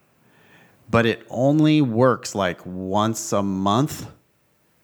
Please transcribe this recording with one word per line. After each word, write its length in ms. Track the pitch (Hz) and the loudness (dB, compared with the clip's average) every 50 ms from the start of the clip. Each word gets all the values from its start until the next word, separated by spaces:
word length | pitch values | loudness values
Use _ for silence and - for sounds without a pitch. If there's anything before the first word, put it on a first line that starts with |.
| _ _ _ _ _ _ _ _ _ _ _ - _ _ _ _ _ - | _ _ _ _ _ _ _ _ _ _ _ -20 _ _ _ _ _ -2
but 160 | 110 117 117 | 0 2 2
it 180 | 113 - - - - | 2 0 -4 -6 -10
only 500 | - 113 131 139 147 156 151 156 151 151 | -4 0 0 2 2 4 4 4 4 2
works, 540 | 143 120 107 117 131 127 113 - - - - | 2 2 2 2 4 4 2 0 -4 -6 -4
like, 240 | 101 95 90 85 - - | -2 -2 -2 -2 -6 -10
once 680 | 92 90 92 95 92 95 104 107 110 110 - - - 110 | -14 -12 -10 -6 -2 0 0 0 0 -2 -4 -6 -4 -2
a 80 | 101 | -2
month 640 | 98 98 95 95 98 101 104 123 147 151 - - - - - _ _ _ _ _ _ _ _ _ _ _ _ _ | -2 -2 -2 -2 0 0 2 2 0 -2 -4 -10 -16 -18 -20 _ _ _ _ _ _ _ _ _ _ _ _ _